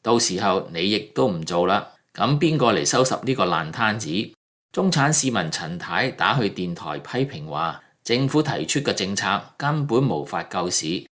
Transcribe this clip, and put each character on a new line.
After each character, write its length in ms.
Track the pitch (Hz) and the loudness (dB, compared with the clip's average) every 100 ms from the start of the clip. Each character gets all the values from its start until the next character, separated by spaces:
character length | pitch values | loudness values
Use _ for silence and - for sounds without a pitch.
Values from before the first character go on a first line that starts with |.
到 160 | 113 117 | 2 2
時 200 | 117 123 | 2 0
候 300 | 104 95 92 | 2 0 -2
你 180 | 82 95 | -2 0
亦 100 | 107 | 0
都 280 | - - 131 | -2 0 0
唔 160 | 87 | 0
做 220 | 78 87 90 | -2 0 2
啦， 240 | 101 - - _ | 2 -2 -14 _
咁 240 | - 113 143 | -2 0 2
邊 180 | 160 151 | 2 4
個 160 | 120 | 4
嚟 140 | 95 73 | 4 2
收 180 | 120 | 2
拾 140 | 127 175 | 2 0
呢 140 | 123 131 | -2 0
個 100 | 92 | 0
爛 260 | 82 78 | 0 -2
攤 240 | 82 110 107 | -2 0 0
子？」 340 | 78 87 - - _ _ _ | -2 -4 -4 -10 _ _ _
中 200 | - 190 | 0 2
產 200 | 151 143 | 4 4
市 200 | 151 131 | 4 2
民 180 | 113 80 | 0 -2
陳 260 | - 82 85 | -6 -6 -8
太 320 | - 87 127 | -4 -2 -2
打 280 | - 87 120 | 0 2 2
去 80 | 101 | 0
電 240 | 101 90 85 | -2 -4 -6
台 240 | 82 73 | -8 -8
批 260 | - 120 139 | -6 -4 -4
評 220 | 80 76 | -4 -8
話， 340 | 73 82 78 - _ | -4 -4 -6 -14 _
政 260 | - 120 135 | -2 0 2
府 120 | 151 | 2
提 220 | 147 92 78 | 0 -2 -2
出 140 | 147 | -2
嘅 140 | 131 | 0
政 220 | 95 95 101 | -2 -2 -2
策 260 | 98 101 - - | 0 -2 -4 -6
根 300 | 143 151 143 | -2 0 2
本 200 | 113 135 | 2 2
無 160 | 80 | 0
法 200 | 71 87 | -4 -6
救 260 | 80 92 90 | -6 -4 -2
市， 340 | 87 78 87 - | -2 -2 -4 -8